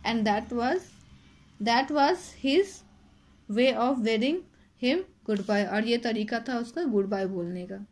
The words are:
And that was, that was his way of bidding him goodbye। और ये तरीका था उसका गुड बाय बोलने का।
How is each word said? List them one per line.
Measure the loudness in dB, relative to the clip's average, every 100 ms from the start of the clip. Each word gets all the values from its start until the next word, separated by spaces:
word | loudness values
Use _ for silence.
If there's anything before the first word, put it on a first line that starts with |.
| -2
And | 0
that | 2 0 -2
was, | -2 0 -2 -4 -20 -20 -20 -20 -20 -20 -4
that | 2 2 2
was | 4 4 2 -4 -4 2
his | 2 2 -6 -20 -20 -20 _ _ -20 -4 2
way | 2 4
of | 0 2
bidding | 2 2 2 -2 -6 _ -20 _
him | 0 0 -4 _ -4
goodbye। | -4 0 0 2
और | 0
ये | 0 0
तरीका | 0 -2 -2 -4
था | -4 -6
उसका | -4 -4
गुड | 0 0 0
बाय | -2 -2
बोलने | -4 -6 -8 -10
का। | -12 -14